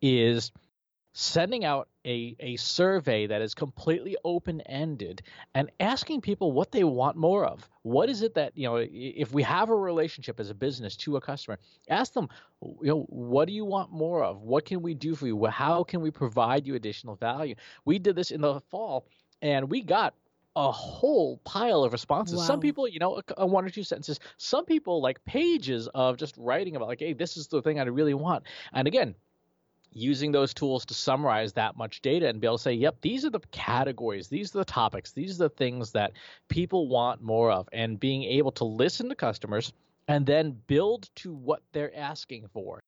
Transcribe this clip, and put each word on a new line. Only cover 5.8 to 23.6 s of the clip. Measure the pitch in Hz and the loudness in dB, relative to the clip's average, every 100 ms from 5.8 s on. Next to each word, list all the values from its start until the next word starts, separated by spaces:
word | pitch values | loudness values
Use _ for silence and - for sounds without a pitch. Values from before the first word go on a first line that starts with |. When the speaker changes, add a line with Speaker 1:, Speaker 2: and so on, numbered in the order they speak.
| 196 262 - 302 | 0 0 -2 -4
Speaker 1:
people | 202 202 180 | -2 0 2
what | 131 185 | 2 2
they | 262 | 4
want | 175 127 135 165 | 2 4 0 2
more | 160 196 170 | 2 4 2
of. | - - _ | -2 -16 _
What | 113 131 226 | 0 2 2
is | 233 | 2
it | 220 | -2
that, | 170 147 - | 0 -4 -2
you | 127 | -2
know, | 117 | 0
i-, | 117 | -2
if | 92 131 - 143 | -6 -12 -4 -2
we | 139 | 2
have | 127 170 220 | 2 2 2
a | 226 | 2
relationship | 190 170 160 - 131 117 | 2 0 0 -2 -12 -10
as | 104 | -10
a | 104 | -4
business | 131 127 107 - | -4 -4 -8 -8
to | - 143 | -4 -4
a | |
customer, | - 143 - 104 _ _ _ | -4 -10 -8 -10 _ _ _
ask | 175 254 | -2 0
them, | - 165 - - _ | -2 -4 -8 -20 _
you | - - 135 | -16 -4 0
know, | 156 - | 0 -2
"What | - 120 127 160 | -8 0 4 4
do | |
you | 208 | 2
want | 214 196 185 | -2 -2 -2
more | 165 156 175 | -2 -2 0
of? | 113 98 | 0 -2
What | 107 135 | 0 0
can | - 185 | 2 -4
we | 170 | -4
do | 156 147 | -4 -4
for | 160 135 | -4 -2
you? | 107 | 0
Wh-, | 110 | 0
how | - 139 170 | 2 2 2
can | 175 185 | 0 -2
we | 156 | -4
provide | 147 131 110 117 135 135 | -2 -2 2 2 2 0
you | |
additional | 131 107 104 120 | -6 -6 -10 -12
value?" | 101 117 131 151 117 - - | -6 -4 -2 -6 -8 -16 -10
We | - 185 | 2 4
did | 190 175 | 4 2
this | 175 | 0
in | 156 | 0
the | 147 139 | 0 0
fall, | - 185 220 135 - _ _ _ | -6 -8 -4 -6 -6 _ _ _
and | 151 143 135 | 0 0 0
we | 233 | -4
got | 196 185 190 - _ _ _ - | 2 2 2 -2 _ _ _ 0
a | 139 | 0
whole | 120 - - 269 285 151 123 | 0 -8 0 4 4 4 -2
pile | - 196 240 185 | -6 -2 2 4
of | 131 | 4
responses. | 117 - 147 196 175 | 0 -2 -2 0 -2
Some | 165 285 | 0 2
Speaker 2:
Wow. | |
Speaker 1:
people, | 294 294 262 | 2 0 -4
you | 165 | 0
know, | 175 185 | -2 -2
a, | - - | -8 -2
a | 190 | 2
one | 190 | 2